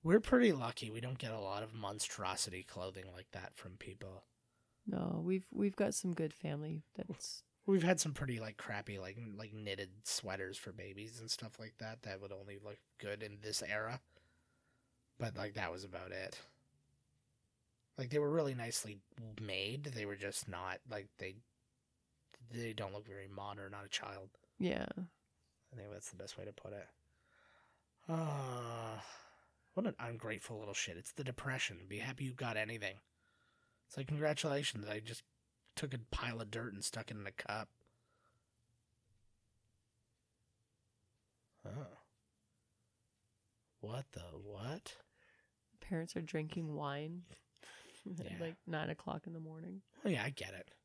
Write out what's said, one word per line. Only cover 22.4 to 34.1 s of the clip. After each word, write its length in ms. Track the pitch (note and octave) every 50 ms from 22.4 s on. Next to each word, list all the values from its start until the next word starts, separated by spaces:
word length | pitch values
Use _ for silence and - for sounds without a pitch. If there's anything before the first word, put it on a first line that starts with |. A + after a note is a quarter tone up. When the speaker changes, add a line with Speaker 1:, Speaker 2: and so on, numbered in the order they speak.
| B2 A#2 A#2
Speaker 1:
they 180 | A#2 A#2 A2+
don't 220 | G#2+ G#2+ G#2+ F#2+ G2
look 120 | G#2 G#2 G#2+
very 180 | G2 G2+ G2
modern 460 | G2 G2 G2+ G2 G2+ G2+ G2+ G2 G2 G#2
on 100 | G2+ G2
a 60 | G2
child. 400 | - - - G2 G2 G2 F#2+ G2 _ - - _ _
Speaker 2:
Yeah. 280 | - F#3 F3 - - - - -
Speaker 1:
I 760 | - F#3 E3+ _ _ _ _ _ _ _ _ _ _ _ _ -
think 160 | A#2+ G2+ G#2
that's 200 | G#2 G2+ - -
the 40 | -
best 220 | F2 F#2+ G2 -
way 80 | - G2
to 80 | G#2 G2+
put 180 | - - G2
it. 160 | G2+ G2+ F2+ - - _ _ _ _ _ _ _ - - - - - - - - - _ _ _ _ _ -
Uh, 960 | - E3 D#3+ D#3+ D#3 D3 C#3 C3+ C3 B2 B2 A#2+ A#2 A#2 A#2 A2+ A2 A2+ G#2+ - - - - - - - - - _ _ _ _ _ _
what 120 | - A3
an 80 | A3+ - -
ungrateful 580 | A#2 A#2+ A#2 A2+ A#2 A2 A2 - - - A#2
little 160 | G#2+ G#2+ G#2 G2+
shit. 220 | - - - E2+
It's 160 | E2+ F#2 -
the 140 | - - C#3+
depression. 540 | C3 B2 - - C#3 C3 B2+ - - G2+ E2+ F2+ F#2+
Be 80 | G2+ G#2
happy 240 | A2+ B2 C3 B2+ C#3
you 80 | C3
got 240 | B2 B2 C3 A#2+ A2+
anything. 400 | G#2+ A2 G#2+ A#2 A2 G#2 F#2+ F#2+ G2+ - _ _ _ _ _ _ _ _ _ _ _ _ _ _ _ _ _
It's 80 | -
like, 100 | - C3+
congratulations. 800 | C3